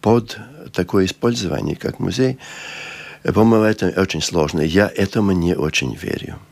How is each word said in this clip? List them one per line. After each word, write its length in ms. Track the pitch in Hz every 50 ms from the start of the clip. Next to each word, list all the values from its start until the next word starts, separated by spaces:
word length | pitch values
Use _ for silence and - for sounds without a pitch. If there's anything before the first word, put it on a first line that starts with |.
под 380 | - 107 113 120 113 110 - - - - - - - - -
такое 320 | - 90 - - 101 95
использование, 680 | 92 - _ - 120 120 117 101 85 78 67 - - -
как 240 | - - - - -
музей. 400 | - - - 123 131 131 131 - - - - - - - - - - - - - - - - - _
Э, 80 | -
по-моему, 340 | - 101 110 117 113 110 107
это 280 | 110 107 - 107 87 - 87
очень 220 | 95 92 - 80 78
сложно. 380 | - - 85 76 76 - 82
Я 300 | 76 78 80 95 104 101 -
этому 360 | - 98 - - 113 107 98 95
не 200 | 90 85 85 87
очень 400 | - 71 76 73 - 67 64 55
верю 460 | - - - - - - - - - - _